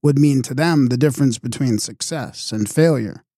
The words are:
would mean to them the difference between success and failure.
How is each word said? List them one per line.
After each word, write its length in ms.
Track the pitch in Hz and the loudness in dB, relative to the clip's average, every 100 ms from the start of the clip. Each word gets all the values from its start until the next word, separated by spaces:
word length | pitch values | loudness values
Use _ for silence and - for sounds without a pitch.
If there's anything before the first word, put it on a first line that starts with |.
would 180 | 147 139 | 2 4
mean 240 | 147 135 | 4 2
to 120 | 120 | -2
them 340 | 127 165 156 127 | -2 0 2 2
the 100 | 123 | 2
difference 400 | 147 127 139 117 | 2 2 0 0
between 400 | - - 135 107 | -6 -4 -2 -2
success 720 | - 113 - 160 117 - - | -4 -10 -10 -8 -10 -12 -8
and 160 | 110 104 | -4 -2
failure. 560 | - 165 139 107 - _ | 2 2 2 -4 -10 _